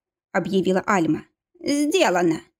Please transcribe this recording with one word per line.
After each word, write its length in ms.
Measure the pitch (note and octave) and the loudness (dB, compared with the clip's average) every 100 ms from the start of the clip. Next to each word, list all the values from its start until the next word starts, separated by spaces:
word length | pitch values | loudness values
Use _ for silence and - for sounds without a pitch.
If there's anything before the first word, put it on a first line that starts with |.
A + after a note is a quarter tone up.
| _ _ _ G3 | _ _ _ -6
объявила 460 | E3+ F#3+ F#3 F#3 - | -2 0 0 0 0
Альма. 380 | G3 D#3+ D#3 - _ _ _ | 0 0 -2 -6 _ _ _
«Сделано! 800 | - C#4+ D4 F#4+ B3 F3+ F3 D#3 - | -4 -2 0 2 2 2 0 -2 -8